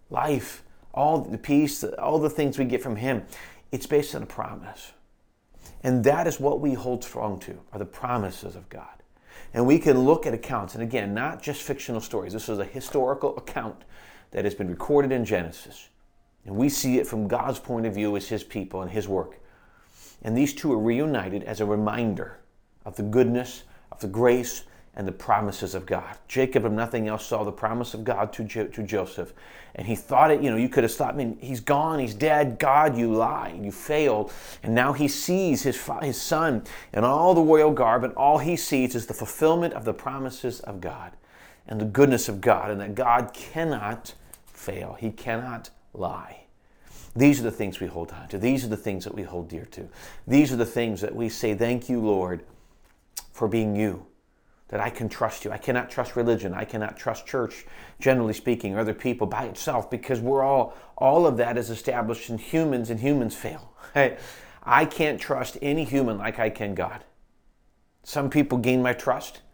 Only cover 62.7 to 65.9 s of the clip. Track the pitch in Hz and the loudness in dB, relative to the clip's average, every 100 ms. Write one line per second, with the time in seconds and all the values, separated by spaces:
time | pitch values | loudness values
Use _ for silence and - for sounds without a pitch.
62.7 | 127 113 113 131 147 113 - - 156 - | 0 -2 -2 2 2 0 -4 -10 -10 -16
63.7 | - - 147 131 - - - - - - | -20 -2 2 4 2 -12 -18 -20 -14 4
64.7 | 123 160 - 151 127 - 131 123 - 143 | 6 6 2 0 0 -2 -4 -4 -4 -2
65.7 | 151 143 | 0 0